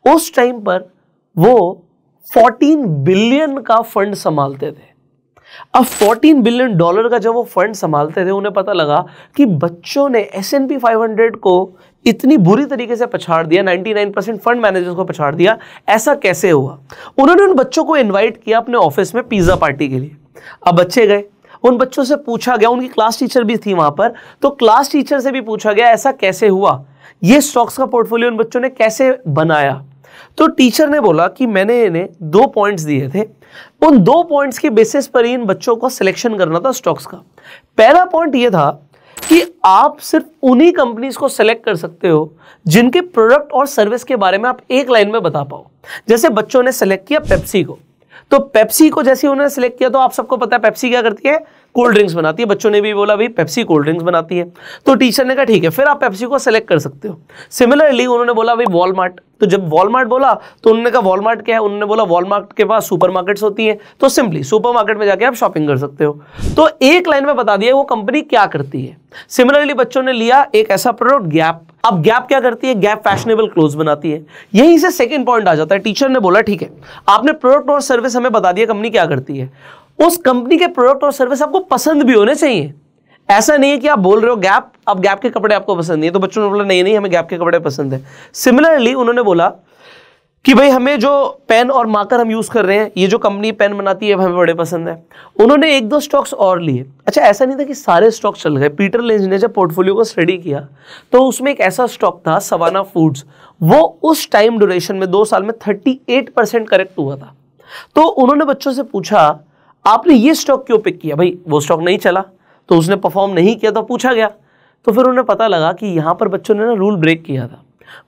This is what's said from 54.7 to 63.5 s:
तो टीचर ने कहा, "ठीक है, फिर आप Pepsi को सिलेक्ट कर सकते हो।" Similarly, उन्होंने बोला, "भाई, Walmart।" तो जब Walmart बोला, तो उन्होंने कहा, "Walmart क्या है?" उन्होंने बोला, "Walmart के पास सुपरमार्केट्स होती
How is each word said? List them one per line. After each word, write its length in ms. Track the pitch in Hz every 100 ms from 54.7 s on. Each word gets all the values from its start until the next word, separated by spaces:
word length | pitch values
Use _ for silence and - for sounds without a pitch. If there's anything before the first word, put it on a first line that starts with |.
| - -
तो 80 |
टीचर 320 | 269 254 269 262
ने 80 |
कहा, 100 | 262
"ठीक 200 | 254 202
है, 60 | 170
फिर 140 | 160
आप 160 | 285 285
Pepsi 240 | 254 190
को 140 | 240 269
सिलेक्ट 300 | 254 220 220
कर 100 | 165
सकते 300 | 139 - 208
हो।" 100 | 160 _ - -
Similarly, 540 | - 240 285 302 247 254
उन्होंने 260 | 240 240
बोला, 220 | 220 226
"भाई, 120 | 233 240
Walmart।" 460 | 170 185 190 180 180 - -
तो 60 | 196
जब 240 | 196 175
Walmart 360 | 156 202 254 240
बोला, 320 | 254 269 208 - _
तो 80 | 226
उन्होंने 200 | 220 233
कहा, 120 | 233
"Walmart 420 | 190 185 220 226
क्या 120 | 220 226
है?" 60 |
उन्होंने 240 | 208 202 208
बोला, 180 | 220
"Walmart 400 | 202 175 180 202 202 -
के 80 |
पास 240 | 202 220 -
सुपरमार्केट्स 540 | 180 185 185 180 202
होती 240 | 214